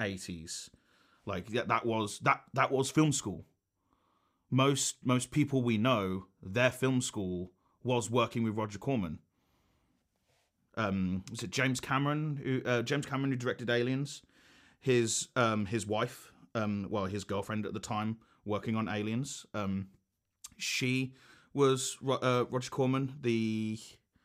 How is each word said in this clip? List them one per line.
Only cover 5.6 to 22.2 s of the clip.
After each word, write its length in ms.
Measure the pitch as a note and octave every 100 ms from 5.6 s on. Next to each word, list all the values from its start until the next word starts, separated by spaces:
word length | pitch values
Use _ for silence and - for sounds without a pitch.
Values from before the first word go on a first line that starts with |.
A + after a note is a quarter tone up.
we 140 | A#2+ G#2+
know, 480 | B2 A2+ F#2+ F#2+ - _
their 260 | G2 A2 B2+
film 300 | B2 C3 B2+
school 500 | B2 G#2+ F#2+ F2+ F2+ _ _ _
was 280 | A#2+ A#2+ G#2
working 320 | A#2+ A2+ B2
with 120 | A2+ G#2+
Roger 220 | G#2+ G2+
Corman. 420 | C#3 B2+ E2+ D2+ _ _ _ _ _ _ _ _ _ _ _ _ _ _ _ -
Um, 460 | G#2 F#2+ F#2 F#2 -
was 100 | A#2
it 80 | A#2+
James 300 | - C3 B2+
Cameron 600 | - C3+ C#3+ D3+ D#3 C#3+
who, 180 | C3 C3 -
uh, 160 | B2
James 240 | A#2+ C#3+ C#3
Cameron 260 | C3+ C#3
who 60 | C3+
directed 320 | A#2+ G2 A#2+
Aliens? 520 | A#2+ B2 C3 C#3+ - - _ - - - _
His, 500 | C3 B2 A2+ - - B2+
um, 300 | A2+ G#2+ G2
his 220 | A2+ G2+
wife, 440 | G#2 B2 - - - -
um, 340 | A2+ G#2+ G2+ G2
well, 160 | G#2 F#2+
his 180 | G2+
girlfriend 420 | F#2 G2 G2 G#2+ G2+
at 80 |
the 60 | G#2+
time, 380 | - G#2+ A2 A2 _ _ G#2
working 300 | G#2 - A2
on 120 | G2+
Aliens. 580 | G#2 G#2+ A2+ C3+ - -
Um, 340 | G#2 G2 F#2+ F#2+ - _ _ _ _ - -
she 560 | - - B2+ C3 C3 - - - _
was 440 | C#3 C3+ C3 C3 -
Ro-, 140 | C3 B2+